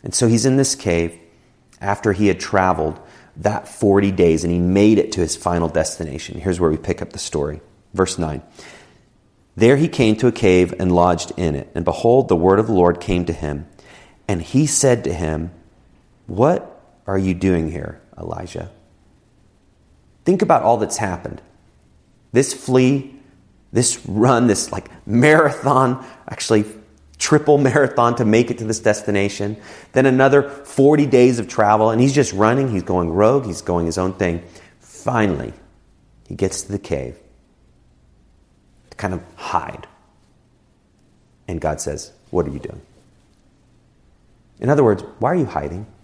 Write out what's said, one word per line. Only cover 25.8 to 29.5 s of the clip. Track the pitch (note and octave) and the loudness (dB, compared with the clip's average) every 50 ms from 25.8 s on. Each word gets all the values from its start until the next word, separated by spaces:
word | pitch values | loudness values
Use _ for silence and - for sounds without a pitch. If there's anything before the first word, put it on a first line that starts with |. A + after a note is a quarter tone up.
| C3 B2 B2 B2+ - - - - - - | 2 0 -2 -4 -10 -20 -20 -20 -18 -16
actually | - - - - A#2 G#2+ G#2 - - - - _ _ _ _ _ - | -12 -12 -2 0 0 0 0 -2 -10 -20 -20 _ _ _ _ _ -10
triple | - - - D#3 D3 D3+ D3+ D3 | -8 0 2 2 2 4 4 4
<laughs> | C#3+ C#3 B2+ | 4 4 2
marathon | G#2+ D3 C#3 B2+ - - A#2 A#2+ A#2+ | 2 2 2 2 2 2 2 2 2
to | - A#2+ | 0 0
make | G#2+ G#2+ A#2 A#2+ - | 4 4 4 2 2
it | - - | -4 -8
to | A#2 | -6
this | A2 A2 - | -6 -6 -2
destination. | - A2 G#2 - - - G2+ G2 G2 G2+ - - G2+ G#2 | 0 0 0 0 -2 -2 -2 -2 -2 -2 -4 -6 -8 -8